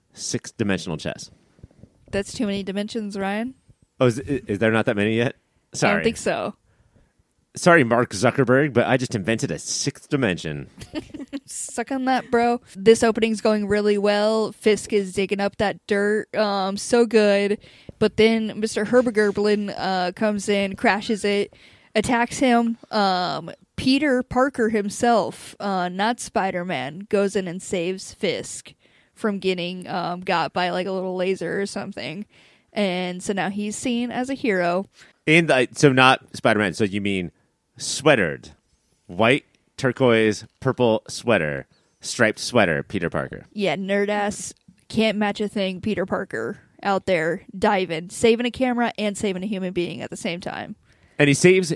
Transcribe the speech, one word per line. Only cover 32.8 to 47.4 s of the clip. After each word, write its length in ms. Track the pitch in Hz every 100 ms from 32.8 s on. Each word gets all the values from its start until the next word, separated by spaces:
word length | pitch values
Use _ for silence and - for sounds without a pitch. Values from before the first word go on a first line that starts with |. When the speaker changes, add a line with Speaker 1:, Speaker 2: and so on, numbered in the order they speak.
| 196 180 180 180
Speaker 2:
so 80 | -
now 180 | 202 175
he's 280 | 202 208 208
seen 340 | 262 240 240
as 180 | - 254
a 40 |
hero. 540 | 269 247 190 175 180 196 _ - _ -
Speaker 1:
In 220 | 165 160
the, 220 | 131 120
so 220 | - 147
not 420 | 131 131 - - -
Spider-Man. 380 | 123 107 101
So 100 | 80
you 160 | 104 101
mean 320 | 101 95 85 - _ _ _ -
sweatered, 720 | - - 156 127 82 65 - - _ _ _ _ -
white, 380 | 90 113 147 - _ _ -
turquoise, 680 | 131 117 127 113 110 101 - _
purple 420 | 131 123 120 110 -
sweater, 600 | - 117 101 76 67 - _ _ _
striped 380 | - - 110 -
sweater, 440 | - 117 90 73
Peter 260 | - 95 82
Parker. 360 | 78 65 - -
Speaker 2:
Yeah, 220 | 208 185 151
nerd 320 | 190 202 202
ass, 440 | 208 202 202 - - _ _ -
can't 280 | 214 220 208
match 220 | 208 202
a 60 | 208
thing, 320 | 214 190 185
Peter 240 | 220 185 190
Parker 540 | 190 190 113 113 - _ _
out 220 | 202 190 -
there 360 | 170 160 180